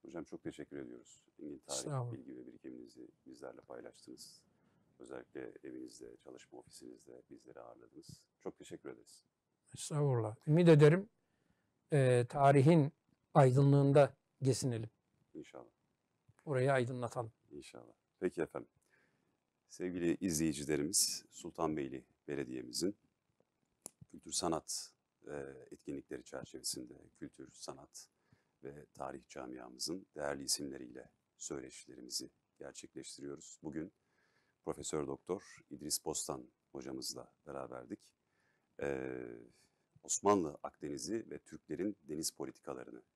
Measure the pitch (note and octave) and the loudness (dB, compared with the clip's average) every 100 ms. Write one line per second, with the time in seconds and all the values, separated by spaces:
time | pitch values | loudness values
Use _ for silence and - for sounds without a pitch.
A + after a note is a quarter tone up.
0 | - E2 D2 E2+ E2 D2+ C#2+ C#2+ B1 A#1+ | -10 -12 -10 -10 -12 -12 -12 -12 -12 -14
1 | A1+ - _ - - C#2+ - - D3 C#3 | -20 -20 _ -16 -14 -14 -10 -8 -6 -4
2 | A#2+ A#2 B1+ B1+ B1 - C2 B1 A#1 B1 | -6 -8 -14 -16 -16 -16 -16 -16 -18 -20
3 | B1 _ - B1 C2 A#1+ B1 A#1+ A#1+ - | -20 _ -20 -16 -16 -16 -16 -16 -16 -20
4 | - B1 - - _ _ _ _ _ _ | -20 -18 -18 -20 _ _ _ _ _ _
5 | A#1+ B1+ B1 C#2 A#1+ - C2+ B1+ B1+ - | -14 -14 -12 -12 -12 -14 -14 -12 -14 -16
6 | A#1+ A#1 - B1 - B1 - - B1 A#1+ | -18 -18 -20 -20 -20 -20 -20 -20 -18 -20
7 | B1 B1 _ A#1 B1 - A#1 A1+ - - | -20 -20 _ -20 -20 -18 -18 -20 -20 -20
8 | - - _ _ F#2 - - E2+ C#2+ A1+ | -20 -20 _ _ -14 -12 -18 -14 -14 -16
9 | A1+ - _ _ _ _ _ - - D3 | -20 -20 _ _ _ _ _ -14 -6 0
10 | C#3+ B2 G#2+ A#2 - D#3 E3+ D#3 D3 F3+ | 2 2 -2 -4 2 8 10 12 10 8
11 | G3 _ _ _ _ _ _ _ _ D3 | 0 _ _ _ _ _ _ _ _ 4
12 | B2+ B2 B2 D3 C#3 C#3+ C3+ E3+ C#3+ _ | 6 6 4 6 8 10 10 8 6 _
13 | _ _ _ D#3 C3+ B2+ C#3 C#3+ C#3 C#3+ | _ _ _ 8 8 8 8 8 8 8
14 | C3+ - _ _ C3+ A#2+ C3+ A2+ A2+ _ | 8 4 _ _ 2 2 0 -2 -6 _
15 | _ _ _ D#2+ - B1+ A#1 _ _ _ | _ _ _ -16 -16 -18 -20 _ _ _
16 | _ _ _ _ - C3 C3 C3 B2 B2+ | _ _ _ _ -4 0 2 2 0 -4
17 | A#2+ C3 A2+ _ _ D2 - A#1+ A#1 - | -6 -6 -8 _ _ -16 -16 -18 -20 -20
18 | _ _ F#2 E2+ D#2 C2 A#1 _ _ _ | _ _ -4 -2 -4 -4 -12 _ _ _
19 | _ _ _ _ _ _ _ - F2+ F2 | _ _ _ _ _ _ _ -8 -6 0
20 | E2+ - F#2 D#2 D#2+ C#2+ C#2+ D2 D2 - | 2 2 0 2 0 0 -2 0 2 2
21 | - - - - E2+ E2 D#2+ D#2 C2+ C2 | 0 -2 -12 -14 -12 -2 -2 0 -4 -8
22 | - _ - C#2+ B1+ B1+ B1 A#1+ F2 G#2 | -14 _ -8 -6 -4 -8 -8 -4 -4 -4
23 | _ _ _ _ _ _ _ _ - _ | _ _ _ _ _ _ _ _ -20 _
24 | - - - - F2+ D#2+ - - - _ | -20 -20 -8 -4 -2 -2 -4 -10 -10 _
25 | _ _ - C#2+ C2+ C2+ - - - C#2 | _ _ -12 -10 -10 -14 -18 -16 -8 -10
26 | - B1+ - C2+ B1 C2 - C#2 B1 C2+ | -8 -12 -10 -12 -12 -10 -8 -8 -10 -16
27 | - _ D2 - C2 - - C#2 C#2+ - | -20 _ -16 -16 -20 -14 -14 -14 -18 -20
28 | - _ _ _ _ _ - D2 - - | -20 _ _ _ _ _ -14 -14 -18 -10
29 | C2+ C2+ _ C#2 B1+ B1+ B1 B1+ D2+ F#2 | -10 -10 _ -12 -10 -12 -14 -8 -6 -6
30 | - D2+ C#2+ C#2 C2+ - C#2+ C2+ B1 B1 | -10 -6 -4 -4 -2 -4 -4 -10 -14 -16
31 | A#1 _ _ _ - C#2+ C2 - - C2 | -20 _ _ _ -10 -10 -10 -16 -18 -18
32 | B1 - C2 _ _ _ C#2 - - C2+ | -10 -10 -10 _ _ _ -16 -16 -16 -14
33 | - - C#2 C#2+ - - D#2 D2 F2 _ | -14 -12 -12 -12 -14 -14 -10 -8 -10 _
34 | _ _ _ _ _ _ E2 D2+ C#2+ D#2+ | _ _ _ _ _ _ -8 -8 -4 -4
35 | C2+ C#2 - F#2+ - - _ D2 D2 - | -4 -6 -6 -6 -6 -20 _ -12 -6 -4
36 | E2 D2 - C#2 B1 _ _ C#2 B1+ C2 | -4 -6 -4 -6 -8 _ _ -14 -10 -8
37 | B1+ B1+ A#1+ _ D2+ C#2 B1+ B1 B1 - | -8 -10 -16 _ -14 -12 -10 -12 -14 -16
38 | - _ _ _ _ _ _ - C#2+ C2+ | -18 _ _ _ _ _ _ -6 -4 -2
39 | C2 B1+ A#1+ A#1 A#1 _ _ _ _ _ | -4 -8 -10 -14 -18 _ _ _ _ _
40 | D#2 - G2 G2+ D#2 D2 D2 _ D2+ C#2+ | -6 2 4 4 2 -4 -12 _ -10 -8
41 | - A2+ F#2 D2 - D#2 _ D#2 G2+ G2 | -6 -6 -8 -14 -14 -20 _ -4 -4 -4
42 | C#2+ D#2 D#2+ - C2+ - - C2 B1 A#1+ | -10 -6 -6 -6 -12 -10 -10 -10 -10 -18
43 | _ | _